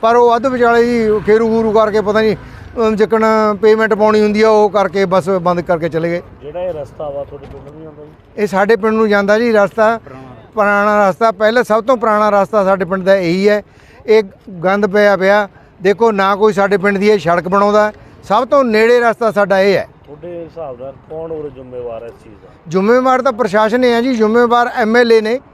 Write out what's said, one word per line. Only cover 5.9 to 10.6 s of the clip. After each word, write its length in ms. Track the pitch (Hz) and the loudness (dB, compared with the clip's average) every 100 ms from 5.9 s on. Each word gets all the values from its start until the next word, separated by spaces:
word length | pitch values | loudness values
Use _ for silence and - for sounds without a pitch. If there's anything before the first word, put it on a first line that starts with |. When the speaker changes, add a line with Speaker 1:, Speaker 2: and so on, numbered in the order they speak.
| 160 170 | -4 -4
Speaker 1:
ਗਏ। 120 | 175 - - | -6 -10 -20
Speaker 2:
ਜਿਹੜਾ 200 | 139 156 | -14 -8
ਇਹ 120 | 180 | -8
ਰਸਤਾ 360 | 160 139 - 151 | -8 -12 -12 -10
ਵਾ, 140 | 143 | -10
ਤੁਹਾਡੇ 240 | 139 143 139 | -12 -16 -18
ਪਿੰਡ 160 | 139 135 | -20 -20
ਨੂੰ 100 | 151 | -20
ਜਾਂਦਾ 220 | 160 151 151 | -20 -20 -20
ਜੀ? 60 | - _ - | -20 _ -6
Speaker 1:
ਇਹ 100 | 202 | -4
ਸਾਡੇ 280 | 190 202 220 | -2 0 0
ਪਿੰਡ 180 | 220 | 0
ਨੂੰ 160 | 220 220 | 0 0
ਜਾਂਦਾ 300 | 202 196 214 | 0 0 0
ਜੀ 120 | 240 | 2
ਰਸਤਾ, 480 | 214 196 - 220 226 - - 131 127 - | 2 0 2 0 0 -8 -20 -20 -20 -14
ਪੁਰਾਣਾ 560 | 220 | -2